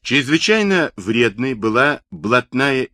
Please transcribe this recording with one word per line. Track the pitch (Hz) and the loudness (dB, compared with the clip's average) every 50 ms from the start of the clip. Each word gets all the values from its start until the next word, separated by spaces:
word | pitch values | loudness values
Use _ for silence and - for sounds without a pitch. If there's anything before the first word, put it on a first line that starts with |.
Чрезвычайно | _ - - 143 131 120 151 165 - - 214 220 208 202 196 180 156 - _ | _ 0 0 0 2 2 0 0 2 2 2 2 2 2 2 0 0 -2 _
вредной | - 92 95 110 120 120 117 98 110 127 135 131 | -8 -6 -2 0 2 2 2 0 -2 -4 -4 -4
была | 110 101 113 110 120 135 147 147 - _ _ | -2 -2 0 2 2 2 2 0 -2 _ _
блатная | - 85 76 104 120 123 120 _ - 127 135 139 135 131 127 - | -18 -8 -2 0 0 0 0 _ -4 -2 0 0 0 -2 -2 -4